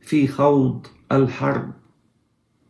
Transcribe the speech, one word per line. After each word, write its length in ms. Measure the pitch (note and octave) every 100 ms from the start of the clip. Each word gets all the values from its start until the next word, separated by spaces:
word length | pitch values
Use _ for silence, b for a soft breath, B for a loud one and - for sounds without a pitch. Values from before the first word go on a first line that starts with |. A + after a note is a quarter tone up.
في 260 | - D3+ C3+
خوض 600 | - C#3+ C#3+ C3 B2 - _ _
الحرب. 600 | C3+ C3 - C#3 C3+ - - _ _ _ _ _ _ _ _ _